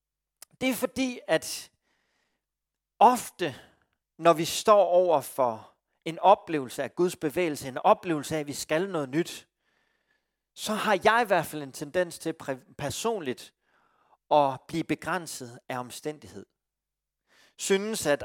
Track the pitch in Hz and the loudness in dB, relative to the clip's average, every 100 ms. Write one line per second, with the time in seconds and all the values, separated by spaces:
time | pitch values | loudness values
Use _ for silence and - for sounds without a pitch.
0 | _ _ _ _ - _ 254 226 247 - | _ _ _ _ -20 _ -4 -2 -4 -2
1 | 262 247 - 160 - - - _ _ _ | -4 -6 -2 -2 0 -10 -14 _ _ _
2 | _ _ _ _ _ _ _ _ _ - | _ _ _ _ _ _ _ _ _ 4
3 | 226 247 - - 165 117 - _ _ _ | 4 4 -2 -8 -8 -8 -16 _ _ _
4 | _ - 165 160 165 - - 208 175 180 | _ 2 4 4 0 0 4 6 6 4
5 | 180 151 123 - 123 110 - _ _ _ | 4 2 0 -2 -2 -2 -12 _ _ _
6 | - 165 180 214 - 156 123 - 127 - | -10 2 6 6 2 -6 -4 -6 -6 -2
7 | 180 - 156 180 175 139 135 131 180 214 | -2 -2 -4 -2 -2 -4 -8 0 2 2
8 | 180 156 131 160 147 131 - 156 196 170 | 2 -4 -4 -6 -6 -8 -2 -2 0 -4
9 | 135 147 170 - - _ _ _ _ _ | -2 -2 -4 -8 -20 _ _ _ _ _
10 | _ _ _ _ _ - - 214 175 196 | _ _ _ _ _ -10 -6 -2 2 4
11 | 214 226 226 180 147 151 139 - 147 180 | 6 4 4 2 0 -6 -10 -10 -4 -2
12 | 175 - 165 160 - 131 - - 143 - | -2 -4 -8 -6 -8 -10 -12 -10 -8 -4
13 | 226 214 143 117 - _ _ _ _ _ | -4 -4 -4 -8 -12 _ _ _ _ _
14 | _ _ - 151 139 131 - 165 - 151 | _ _ 2 4 4 0 -8 -6 -4 -6
15 | - 180 156 - 123 120 - 127 123 - | -4 -6 -6 -12 -14 -16 -10 -8 -8 -10
16 | 151 151 95 101 - _ _ _ _ _ | -10 -12 -14 -18 -20 _ _ _ _ _
17 | _ _ _ _ _ - - 196 214 220 | _ _ _ _ _ -10 -2 0 0 -4
18 | 156 143 | -2 -2